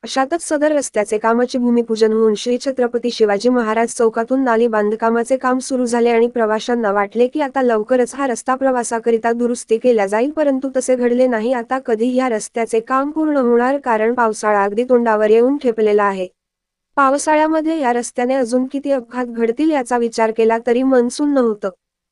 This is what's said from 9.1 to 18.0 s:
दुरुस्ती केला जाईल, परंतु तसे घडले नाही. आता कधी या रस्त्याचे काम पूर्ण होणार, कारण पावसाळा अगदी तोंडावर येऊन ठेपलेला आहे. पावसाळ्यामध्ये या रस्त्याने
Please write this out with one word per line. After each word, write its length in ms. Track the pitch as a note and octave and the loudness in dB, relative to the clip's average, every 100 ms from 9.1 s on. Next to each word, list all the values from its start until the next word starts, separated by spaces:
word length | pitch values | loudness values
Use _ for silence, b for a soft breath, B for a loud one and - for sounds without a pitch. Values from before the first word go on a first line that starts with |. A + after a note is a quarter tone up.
| A3+ A#3 | 0 0
दुरुस्ती 460 | A#3 A#3+ A#3+ - A3+ | -2 -2 -4 -2 0
केला 300 | B3 A#3 G3 | 2 2 2
जाईल, 240 | G#3 C4 | 0 -2
परंतु 380 | D4+ D4 C4 C4+ C4 | 0 0 0 -2 -6
तसे 180 | B3+ B3+ | -2 0
घडले 320 | A#3+ A#3+ B3+ | 2 2 2
नाही. 260 | A3+ A3 | 2 -2
आता 260 | B3+ A#3 C4 | -4 -4 -6
कधी 360 | C4 A3 A#3+ B3 | -2 -2 0 0
या 140 | C4 | 0
रस्त्याचे 500 | A3 - - A3+ A3+ | -2 -6 -6 -2 -2
काम 320 | A3+ C4 C#4+ | -2 -2 -2
पूर्ण 260 | D#4 D#4 D4 | -2 0 0
होणार, 400 | A#3+ A#3 B3 C#4 | 2 2 2 0
कारण 360 | C4+ A3 A3 | 0 0 0
पावसाळा 500 | B3 A3+ A3 G#3+ G#3 | 0 0 0 0 2
अगदी 200 | G3 G#3 | 0 -2
तोंडावर 460 | B3 B3 A#3 G#3+ G#3+ | 2 2 2 2 4
येऊन 280 | A3+ A#3+ C#4+ | 4 4 0
ठेपलेला 460 | C4 A3+ G#3+ G#3 | -2 0 2 2
आहे. 240 | G3+ G3 F#3 _ _ _ _ _ _ - | 2 -2 -8 _ _ _ _ _ _ 0
पावसाळ्यामध्ये 840 | C4+ C#4 C#4+ D4+ D#4 D#4+ D#4 D#4+ | 2 2 0 2 2 0 0 -2
या 140 | B3+ | 0
रस्त्याने 400 | A#3+ | -2